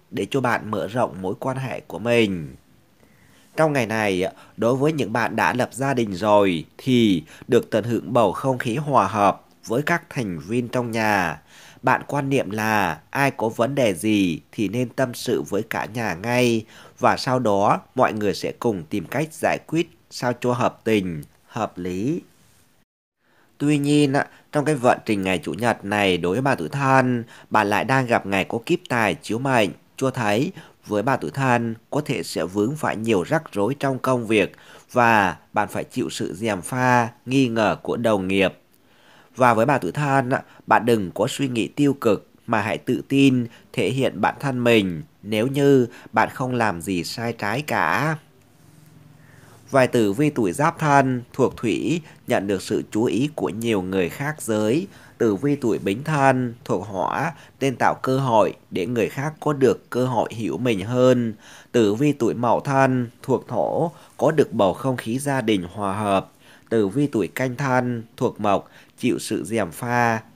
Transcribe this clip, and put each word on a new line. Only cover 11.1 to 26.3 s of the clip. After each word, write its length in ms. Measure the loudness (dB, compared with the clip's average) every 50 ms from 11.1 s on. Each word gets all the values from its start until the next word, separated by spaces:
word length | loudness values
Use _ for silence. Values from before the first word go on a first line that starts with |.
| 2 2 0 -2 -4 -8 -12 _ -20 -20 -20 -20 -20 -4 0
Bạn 200 | 2 2 2 0
quan 220 | -4 -4 -4 -2 0
niệm 220 | 0 0 0 -2
là 500 | -4 -4 -2 0 0 2 0 0 -2 -6 -10 _
ai 200 | -4 0 0 0
có 180 | 0 -2 -4 -4
vấn 260 | 0 0 -2 0 2
đề 200 | 2 2 2 0
gì 460 | 0 0 2 2 2 2 2 0 -4 -8 _ -6
thì 160 | -4 -4 -2
nên 200 | -2 -4 -4 -4
tâm 260 | -2 -4 -4 -4 -4
sự 280 | -6 -4 -2 -2 -2 -2
với 200 | -2 -4 -4 -4
cả 240 | -4 -6 -6 -6 -6 -6
nhà 200 | -6 -4 -4 -6
ngay, 500 | -6 -4 0 2 2 4 4 2 0 -2 -6 -14 -20 -20 -20 -6 0
và 180 | 2 2 2
sau 220 | 2 0 -2 0 0
đó 420 | 2 2 2 4 4 2 2 0 -2 _ _
mọi 180 | 0 2 2 2
người 220 | 0 -2 -2 -2
sẽ 180 | -2 -4 -6 -6
cùng 300 | -2 -2 -2 -2 -2 -6 -6
tìm 140 | -6 -6 -6
cách 240 | -4 -4 -4 -4 -4 -6
giải 260 | -4 -2 -2 -2 -2 -4
quyết 320 | -4 -2 -2 -2 -4 -8 _ _ _
sao 220 | -10 -4 -4 -4 -2 -2
cho 120 | -2 -2 0
hợp 280 | 0 0 -2 -2 -2 _
tình, 380 | 2 2 2 2 0 -6 -8 -10 -14 _ _ _
hợp 320 | _ -6 -6 -6 -6 -6 -8
lý. 440 | -8 -6 -6 -4 -4 -4 -4 -4 -8 _ _ _ _ _ _ _ _ _ _ _ _ _ _ _ _ _ _ _ _ _ _ _ _ _ _ -4
Tuy 200 | 0 0 2 2
nhiên, 340 | 2 2 4 4 4 4 2 0 -2 -2 -8 -16 _ _ -2
trong 120 | 0 0
cái 100 | 0 0
vận 240 | 2 2 2 2 2 0
trình 160 | -2 -2 -2 0
ngày 180 | -2 -2 -2 -4
Chủ 100 | -6 -6
nhật 320 | -2 -2 -2 -2 -2 -4
này 340 | -4 0 2 2 2 2 2
đối 140 | 0 -2